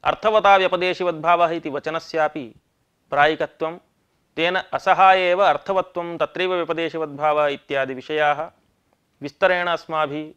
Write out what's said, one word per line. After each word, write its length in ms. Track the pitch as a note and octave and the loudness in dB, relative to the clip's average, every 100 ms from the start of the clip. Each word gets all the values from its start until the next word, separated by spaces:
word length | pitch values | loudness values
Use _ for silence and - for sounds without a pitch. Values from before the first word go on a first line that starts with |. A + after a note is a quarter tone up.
अर्थवता 540 | - - G#3+ A3 G#3 G3 | -2 -2 0 2 4 4
व्यपदेशिवद्भावः 920 | F#3 F3+ F3+ F3 F3+ D#3+ D#3+ E3+ E3+ | 4 0 -2 -2 -4 -2 0 2 2
इति 200 | E3 D#3+ | -2 -6
वचनस्यापि 840 | C#3 D#3 D#3+ - D#3+ D3+ D#3 A#2+ - _ _ _ _ _ | -8 -6 -8 -6 -4 -2 -4 -14 -18 _ _ _ _ _
प्रायिकत्वं, 680 | C#3 D3 D#3 D3+ _ D#3+ F3 _ _ _ _ _ - | 2 2 2 -6 _ -8 -8 _ _ _ _ _ -4
तेन 200 | E3 F#3 | -2 -2
असहाये 760 | - C#3 - F3 F#3+ F#3+ F3+ | -4 -4 2 6 6 6 4
एव 140 | F3+ | 2
अर्थवत्वं, 760 | G3 D3 - F#3+ F3+ F3 E3+ E3 | 2 2 0 -2 -2 -6 -8 -4
तत्रैव 360 | D3+ - F#3 | -4 -2 -2
व्यपदेशिवद्भावः 920 | F#3 D#3+ E3 E3 E3 D#3 C#3+ D3+ D3+ D3 | -2 -4 -4 -4 -6 -8 -2 0 2 0
इत्यादि 460 | C#3 _ C#3 C3+ | -2 _ -4 -4
विषयाः 580 | C3 - D3+ D3+ D3 E3 _ _ _ _ _ _ _ | -6 -6 0 0 0 -6 _ _ _ _ _ _ _
विस्तरेण 460 | C#3+ _ F#3+ F3+ F3 | -14 _ 2 2 0
अस्माभिः 680 | E3 - D#3 D3+ D3 D#3 | -4 -4 -4 -2 -4 -12